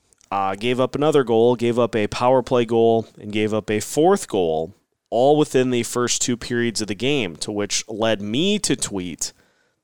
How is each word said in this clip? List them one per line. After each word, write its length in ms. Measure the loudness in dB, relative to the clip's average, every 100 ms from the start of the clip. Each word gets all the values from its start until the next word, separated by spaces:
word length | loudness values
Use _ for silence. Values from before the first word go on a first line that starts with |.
| _ _ _
Uh, 240 | -2 -2 -2
gave 240 | -2 0
up 140 | 0
another 300 | 0 2 2
goal, 320 | 4 4 4 4
gave 240 | 0 0
up 160 | 0 0
a 120 | -2
power 360 | 0 2 2
play 220 | 2 0 2
goal, 420 | 2 4 2 -2 -10
and 140 | -8
gave 220 | -2 0
up 180 | -2 -2
a 80 | -4
fourth 480 | -2 2 4 2 0
goal, 480 | -2 0 -2 -4 -10 _ _ _
all 280 | 2 4 4
within 340 | 4 2 2
the 120 | 0
first 380 | -2 -2 -2 -2
two 140 | -2 -4
periods 460 | -4 -2 -2 -2
of 80 | -6
the 40 |
game, 420 | -4 -2 -2 -4 -6
to 140 | -8
which 360 | -6 -4 -4 -6
led 340 | -4 -2 -2
me 380 | -2 -2 -2 -2
to 160 | -2 -4
tweet 560 | -4 -6 -8 -8 -10 -12 _ _ _ _